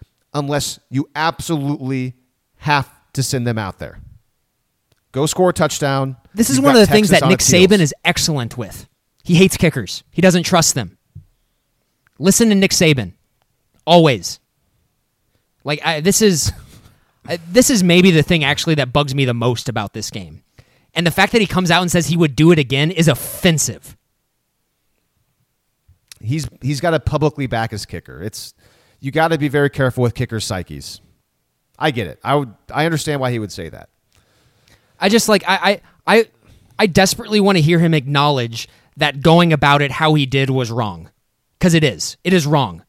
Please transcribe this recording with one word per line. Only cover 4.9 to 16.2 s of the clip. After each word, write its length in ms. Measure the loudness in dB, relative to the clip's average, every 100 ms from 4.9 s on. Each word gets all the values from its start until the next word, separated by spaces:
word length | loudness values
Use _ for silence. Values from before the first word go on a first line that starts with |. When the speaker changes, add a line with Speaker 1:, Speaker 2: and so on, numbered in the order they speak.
| _ _
Speaker 1:
Go 140 | -4 -4
score 240 | 0 0
a 20 |
touchdown. 640 | 2 -2 -2 -2 -2 -4 -8 _
Speaker 2:
This 160 | -2 0
is 60 | 2
Speaker 1:
You've 80 |
Speaker 2:
one 100 | 4
Speaker 1:
got 80 | 6
Speaker 2:
of 60 | 6
the 40 |
things 180 | 4 4
Speaker 1:
Texas 100 | 4
Speaker 2:
that 60 | 4
Speaker 1:
on 40 |
Speaker 2:
Nick 100 | 2
Speaker 1:
its 80 | 2
heels. 160 | 4 6
Speaker 2:
Saban 100 | 4
is 160 | 2 -2
excellent 540 | -4 -2 -2 -4 -6 -8
with. 300 | -12 -14 -20 _ _ _
He 140 | 0 4
hates 200 | 4 2
kickers. 460 | 0 -2 -6 -12 -10
He 100 | 0
doesn't 220 | 2 2
trust 320 | 0 0 0
them. 240 | -2 -8 -12 _ -20 -20 _ _ _ _ _ _ _ _ -2
Listen 300 | 0 2 4
to 80 | 4
Nick 160 | 2
Saban. 400 | 2 2 2 -2 -12 _ _ _ _ _ _ 2
Always. 540 | 4 6 2 -4 -14 _ _ _ _ _ _ _ _ _ _ _ _
Like, 160 | -8 -6 -4
I, 140 | -2
this 200 | 0 2